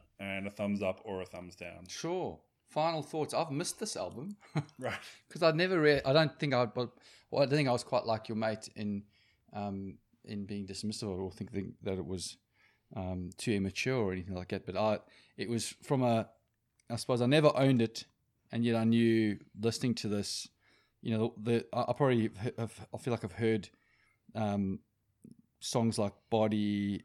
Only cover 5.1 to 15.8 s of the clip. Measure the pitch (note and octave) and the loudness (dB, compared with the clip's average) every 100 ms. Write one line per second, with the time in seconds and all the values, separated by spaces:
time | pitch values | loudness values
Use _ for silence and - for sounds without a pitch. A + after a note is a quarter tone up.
5.1 | - _ D#3 E3 D#3 F#3 F#3 D3+ C#3 C3+ | -20 _ 2 2 4 2 4 6 6 4
6.1 | D3 D#3 - D3 C3 A#2+ B2 A#2+ - - | 4 4 0 0 2 2 -2 -6 -8 -20
7.1 | - _ B2 C3+ D3 C3+ B2 - B2 - | -20 _ 2 4 4 4 2 2 0 2
8.1 | G#2+ - A2 A2 G#2+ - - G#2 G2+ G2+ | -2 0 -2 0 -2 -8 -6 -4 -4 -8
9.1 | _ _ _ _ G#2 G2+ G2 G2 G2 _ | _ _ _ _ -8 -6 -6 -8 -12 _
10.1 | _ - G#2 G2 G2+ G2 F#2+ G#2+ G#2+ G#2+ | _ -12 -8 -6 -8 -8 -6 -6 -4 -4
11.1 | F#2 F#2+ - F#2+ G2 F#2+ - G#2 F#2 D#2 | -4 -6 -8 -8 -6 -6 -8 -6 -4 -4
12.1 | F#2 - - _ _ _ _ _ - F#2 | -6 -8 -14 _ _ _ _ _ -8 -6
13.1 | F#2 F2+ - - G2+ G2 - B2+ C3 G2+ | -6 -6 -6 -2 0 0 -2 -2 0 0
14.1 | F#2 F2+ F#2 F2+ G2 - F#2 G#2+ G#2 - | -2 -6 -8 -6 -6 -4 0 2 2 -4
15.1 | - _ - G#2 A#2 G#2+ - | -20 _ -10 -4 -2 -4 -10